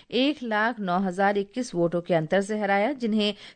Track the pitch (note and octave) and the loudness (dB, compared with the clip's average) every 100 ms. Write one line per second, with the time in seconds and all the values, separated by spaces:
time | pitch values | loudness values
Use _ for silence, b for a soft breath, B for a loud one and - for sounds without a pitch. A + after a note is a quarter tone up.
0 | B A3+ C4+ D4+ A#3+ G#3+ A3+ A3 F#3+ F3+ | B 0 0 0 -4 0 0 -2 -2 0
1 | F#3+ F3+ G3 G3+ G3+ - B3 F3 E3+ F3 | 0 0 0 0 -2 -6 -4 0 0 0
2 | E3+ E3+ D#3+ F#3+ G3+ G#3+ G3 G3+ A3 C#4 | 0 0 2 0 0 -2 0 2 2 0
3 | A#3 G#3+ G#3 G3+ B | 0 2 0 -2 B